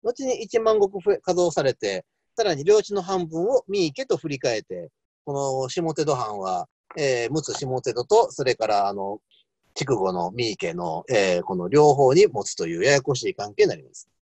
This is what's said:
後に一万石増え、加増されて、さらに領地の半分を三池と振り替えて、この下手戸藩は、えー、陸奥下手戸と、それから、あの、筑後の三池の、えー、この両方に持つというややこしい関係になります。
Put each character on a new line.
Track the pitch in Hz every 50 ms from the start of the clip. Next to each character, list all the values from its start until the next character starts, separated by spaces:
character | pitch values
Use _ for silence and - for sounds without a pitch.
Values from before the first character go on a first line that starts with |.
| -
後 | 233 240 - 269
に | 262 247 -
一 | 226 196 - 233
万 | 226 220 220
石 | 214 202 190 202 196 170
増 | 208 196
え、 |
加 | 160 _ - 180
増 | 175 180 170
さ | 151 180 143
れ | 135 120
て、 | _ - 101 98 92 - _ _ _ _ _ _
さ | - 226
ら | 202 165
に | 135 143
領 | 180 208 214
地 | 190 - 202
の | 202
半 | 175 180 196 185 175
分 | 160 160 165 175
を | 220 277 247 -
三 | - 196 202 180
池 | 156 139 - 269
と | _ 196
振 | - - 156
り | 143
替 | 131 - 131
え | 117 107 98
て、 | _ 95 87 85 - _ _ _ _ _ _ _
こ | 147 143 139 139 135 131 135 131
の | 127
下 | - 185 170 160 151
手 | 165 151
戸 | 147 143
藩 | 123 117 107 104 101
は、 | 95 95 92 87 85 _ _ _ _ _ -
え | 170 147 139 127 120 117 113
ー、 |
陸 | 139 160
奥 | 147 - 110
下 | - 147 131 127 127
手 | - 127 113
戸 | 120 123
と、 | _ 208 226 220 -
そ | - - 139
れ | 131 117
か | - 110
ら、 | 107 107 101 101
あ | 98 98
の、 | 101 95 98 104 110 _ _ _ _ _ _ _ _ _ _ _
筑 | - 139 139 131
後 | 104 95 95
の | 92 90 85 90
三 | 101 120 120 113
池 | 101 - - 85 82
の、 | 87 87 82 80 82 - -
え | 131 107 98 95 90 87
ー、 | 85
こ | - 95
の | 90 87 90
両 | 135 147 151 147 139
方 | 139 139 127 135
に | 170 208
持 | 180 - 107 98
つ | - -
と | - -
い | 165 -
う | 85 98
や | 131 143
や | 139
こ | 131 - 139
し | 127 127 104
い | 92
関 | - 101 104 101
係 | - -
に | -
な | 104
り | 78 67
ま | 64 _
す。 | - - _ _ _